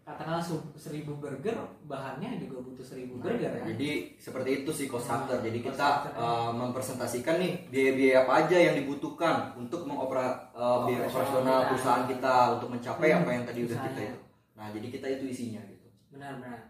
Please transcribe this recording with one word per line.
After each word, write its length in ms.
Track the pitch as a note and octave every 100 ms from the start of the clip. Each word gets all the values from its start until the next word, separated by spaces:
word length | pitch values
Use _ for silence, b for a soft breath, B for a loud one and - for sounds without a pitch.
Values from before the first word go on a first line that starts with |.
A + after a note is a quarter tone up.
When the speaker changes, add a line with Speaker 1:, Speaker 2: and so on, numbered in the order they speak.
Speaker 1:
katakanlah 380 | - - D3+ E3+
su-, 300 | E3+ D#3 -
seribu 440 | - D#3 D3+ D3 C#3+
burger, 400 | C#3+ C3 G#3+ A#3 - -
bahannya 540 | D3 C#3 B2+ - G#3+ -
juga 200 | - B2+
butuh 220 | B2 -
seribu 360 | B2+ C3 B2 A#2+
Speaker 2:
Nah, 40 |
Speaker 1:
burger 260 | F3 A3+ D3
kan? 140 | A#2 A2
Speaker 2:
jadi 220 | A2 C#3+ - - -
seperti 340 | - - C3 C3+
itu 80 | C3+
sih 140 | - C3+
cost 180 | A#2+
Speaker 1:
Nah, 140 | - C3+
Speaker 2:
structure. 220 | C3+ B2
Jadi 160 | A2+ A2+
Speaker 1:
cost 140 | C3+
Speaker 2:
kita, 140 | - C#3+ C#3+
Speaker 1:
structure. 140 | - -
Speaker 2:
eh, 340 | A#2 A#2 A#2+
mempresentasikan 800 | A#2 B2 B2 C3 B2 A#2+ A#2+ C#3 E3+
nih 160 | F3 - -
biaya-biaya 500 | C3 C3+ B2+ C3+ C3
apa 80 | B2+ C#3+
aja 160 | D#3+ F3+
yang 120 | D#3+ D3+
dibutuhkan 580 | C3+ C#3+ D3 - E3 D#3 -
untuk 280 | - A#2+ A#2
mengopera-, 540 | C#3+ C3+ B2+ C3 B2 B2+ -
eh, 280 | A#2 B2 B2 B2
biaya 160 | B2
Speaker 1:
Operasional 80 | A#2+
Speaker 2:
operasional 460 | B2+ B2+ C3 B2+ C3
Speaker 1:
kita. 100 | C3
Speaker 2:
perusahaan 360 | B2+ C3 B2+ B2+
kita 280 | B2+ C3 B2+ B2
untuk 140 | A#2 A#2+
mencapai 380 | A#2+ B2 A2+ D#3
Speaker 1:
Hmm, 80 | -
Speaker 2:
apa 120 | C#3+
yang 140 | B2
tadi 160 | A#2+ A#2+
udah 140 | A#2+ A#2
kita 140 | A#2+
Speaker 1:
misalnya. 160 | - -
Speaker 2:
itu. 100 | B2+ - _ _
Nah, 120 | - G#2+
jadi 160 | G#2+ G#2+
kita 180 | C3+ C3+
itu 160 | C3 C3+
isinya 320 | B2 A2+ G#2+ G2
gitu. 200 | F#2+ - _ _
Speaker 1:
Benar, 240 | C#3 C#3 B2+
benar. 200 | B2 A#2+ A2